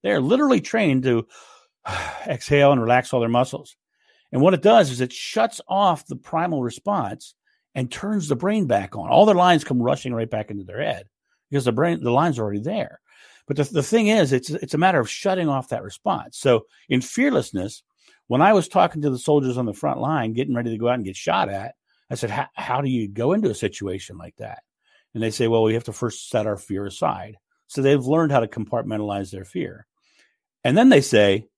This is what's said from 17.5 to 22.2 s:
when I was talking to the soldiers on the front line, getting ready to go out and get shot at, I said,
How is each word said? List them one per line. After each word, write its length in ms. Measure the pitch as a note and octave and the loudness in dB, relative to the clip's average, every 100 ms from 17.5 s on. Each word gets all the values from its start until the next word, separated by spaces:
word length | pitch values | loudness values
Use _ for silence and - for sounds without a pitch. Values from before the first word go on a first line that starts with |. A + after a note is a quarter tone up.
| G2 G2 - _ _ _ _ _ | -6 -6 -10 _ _ _ _ _
when 140 | B2 | 2
I 100 | F3+ | 4
was 160 | G#3 - | 4 2
talking 340 | F#3+ F3 D#3 | 2 2 2
to 60 | D3 | -2
the 80 | B2+ | -2
soldiers 400 | - D3 C3 B2 | 2 2 2 -2
on 80 | B2 | -4
the 80 | |
front 280 | - C#3+ B2 | -4 -6 -4
line, 320 | B2+ D#3 A2+ | -2 -2 -2
getting 200 | A2+ C#3+ A#2+ | -4 -2 -4
ready 160 | A#2 | -4
to 60 | A2+ | -2
go 120 | A#2 | 0
out 60 | B2 | 0
and 100 | F#2+ | -4
get 100 | F#2+ | -8
shot 320 | - F#3 G2+ | -2 -2 -2
at, 280 | G2 A#2 - _ _ _ | -6 -10 -16 _ _ _
I 60 | |
said, 140 | B2+ | -8